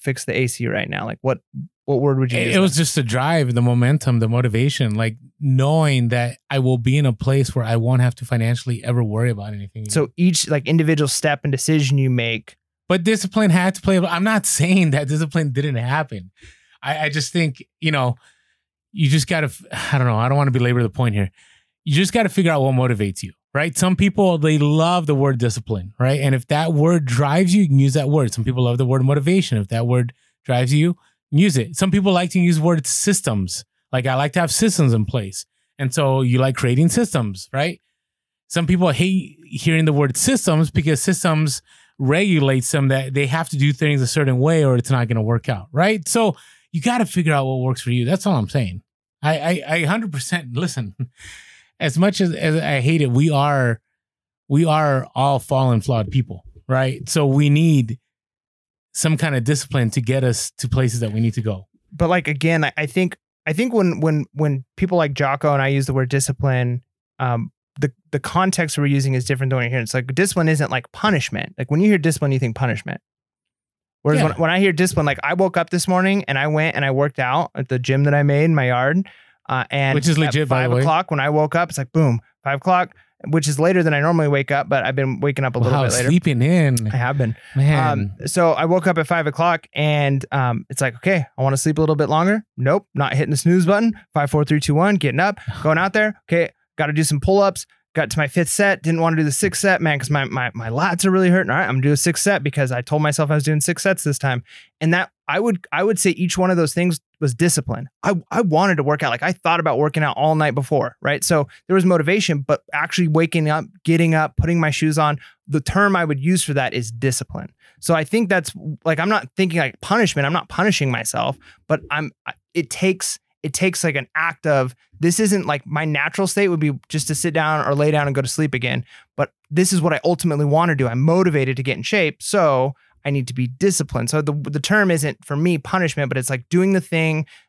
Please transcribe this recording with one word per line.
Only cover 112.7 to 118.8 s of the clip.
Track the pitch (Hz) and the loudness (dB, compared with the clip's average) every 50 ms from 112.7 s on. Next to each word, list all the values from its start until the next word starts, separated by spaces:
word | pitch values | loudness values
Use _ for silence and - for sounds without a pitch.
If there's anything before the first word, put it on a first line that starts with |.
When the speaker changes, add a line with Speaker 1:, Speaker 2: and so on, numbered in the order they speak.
Speaker 1:
actually | - 147 156 - - 185 175 156 | -6 -4 -4 -2 -2 0 0 2
waking | 151 160 165 160 - 165 156 151 | 2 2 2 2 0 0 0 0
up, | 151 156 - - - _ - | 0 -2 -4 -8 -14 _ -2
getting | 165 165 165 170 165 160 | 0 2 2 4 2 2
up, | 156 156 - - - | 2 0 0 0 0
putting | - 165 170 170 | 0 2 2 2
my | 160 151 | 2 0
shoes | 139 - 160 156 151 160 | 0 0 0 0 2 2
on, | 156 151 151 135 - - _ _ _ | 2 2 0 -2 -8 -16 _ _ _
the | - 147 151 | -4 -4 -2
term | - - - 190 208 196 196 | -2 0 2 2 4 4 2
I | 175 170 | 2 0
would | 151 147 135 | -2 -2 -2
use | 135 170 185 170 | 0 0 0 0
for | - - 139 | 0 -2 -2
that | 139 127 120 - | -2 -2 -2 -4
is | 123 117 110 | -6 -6 -8
discipline. | 117 117 131 135 123 - - - - - - - _ _ _ _ _ _ | -6 -4 -2 -2 -2 -4 -6 -10 -12 -12 -14 -14 _ _ _ _ _ _
So | - - 165 | -2 0 0
I | 156 156 | 0 0
think | - - 233 226 180 | 0 0 0 0 2
that's, | 196 180 151 - - 180 - 151 151 - | 0 0 -2 -4 -10 -10 -10 -10 -10 -4